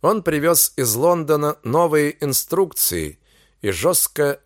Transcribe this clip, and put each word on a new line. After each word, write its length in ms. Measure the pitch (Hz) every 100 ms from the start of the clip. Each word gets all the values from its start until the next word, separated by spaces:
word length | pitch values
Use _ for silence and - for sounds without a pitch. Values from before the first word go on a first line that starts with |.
Он 200 | 156 214
привёз 520 | 180 151 151 165 - -
из 160 | 127
Лондона 640 | 110 160 175 151 151 147 151
новые 600 | - 143 170 151 147 151
инструкции 960 | 147 131 - 175 190 - - 87 78 73 _ _ _ _
и 100 | 104
жёстко 680 | 90 127 175 - - 143 139